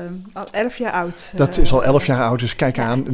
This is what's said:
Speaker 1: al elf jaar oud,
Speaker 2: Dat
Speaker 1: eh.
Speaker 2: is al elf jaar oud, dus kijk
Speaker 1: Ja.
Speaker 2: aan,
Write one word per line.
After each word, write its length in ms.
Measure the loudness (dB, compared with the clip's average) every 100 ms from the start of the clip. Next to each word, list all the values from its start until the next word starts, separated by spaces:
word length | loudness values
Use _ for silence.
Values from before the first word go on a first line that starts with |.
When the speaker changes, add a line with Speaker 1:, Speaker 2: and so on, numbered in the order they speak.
| -10 -12 -14
Speaker 1:
al 140 | -14 -8
elf 280 | -4 -4 -4
jaar 140 | -6
oud, 400 | -4 -4 -8 -8 -2
Speaker 2:
Dat 200 | 0 6
Speaker 1:
eh. 60 |
Speaker 2:
is 100 | 6
al 120 | 6 4
elf 220 | 2 2
jaar 160 | 0
oud, 160 | 0 0
dus 180 | -2 -2
kijk 200 | -2 0
Speaker 1:
Ja. 80 | -2
Speaker 2:
aan, 180 | -2 -2